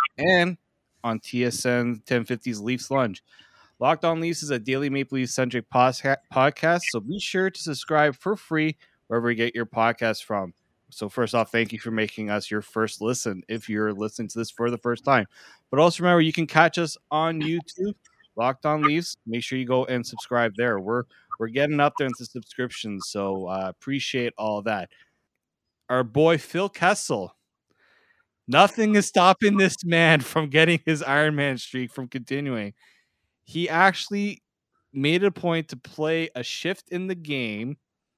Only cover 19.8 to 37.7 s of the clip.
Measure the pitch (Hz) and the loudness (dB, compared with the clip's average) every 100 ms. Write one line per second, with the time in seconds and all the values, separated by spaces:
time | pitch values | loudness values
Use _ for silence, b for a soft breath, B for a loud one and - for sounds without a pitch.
19.8 | 127 123 113 117 - 120 117 101 120 101 | 0 -4 -4 -12 -4 0 0 0 -2 0
20.8 | 95 120 120 B B B 113 123 147 151 | -2 -4 -6 B B B -4 0 0 2
21.8 | 147 - 139 120 120 123 - - 127 - | 2 2 -4 -4 -10 -14 -14 -8 -8 -6
22.8 | 110 101 - 101 98 95 90 95 95 90 | -8 -8 -8 -4 -4 -4 -4 -6 -6 -8
23.8 | - 139 - 127 120 - 110 104 107 104 | -6 -6 -4 -4 -4 -4 -4 -2 -2 -4
24.8 | 87 b b b _ _ _ _ _ _ | -6 b b b _ _ _ _ _ _
25.8 | - 127 120 127 160 165 - 170 196 - | -2 0 0 4 4 4 0 -4 -4 0
26.8 | 175 185 - 117 90 _ _ _ _ _ | 2 2 0 -4 -4 _ _ _ _ _
27.8 | _ _ _ _ _ _ - 135 196 - | _ _ _ _ _ _ 2 6 6 6
28.8 | 214 208 - - 180 185 208 202 190 - | 4 4 4 6 6 6 4 4 2 0
29.8 | 170 165 165 156 123 160 151 147 160 170 | 0 4 6 6 4 -2 2 4 4 4
30.8 | - 151 127 143 156 147 143 127 - 131 | 0 -2 0 2 2 2 -2 -2 -6 -8
31.8 | 123 - 123 135 117 139 143 120 104 - | -8 -8 -10 -10 -6 -6 -4 -4 -6 -10
32.8 | _ _ _ _ _ _ _ 160 170 165 | _ _ _ _ _ _ _ -6 -2 4
33.8 | 190 - - 202 202 - _ _ _ _ | 4 4 -4 -2 -2 -6 _ _ _ _
34.8 | _ 139 143 175 202 - 175 165 156 127 | _ -2 2 4 2 0 -2 -2 -2 -12
35.8 | - - 156 165 160 123 123 - 165 196 | -16 -4 -2 0 -2 -6 -8 -6 -6 -6
36.8 | - 180 190 180 151 139 117 104 120 | -8 -8 -6 -8 -6 -6 -4 -4 -6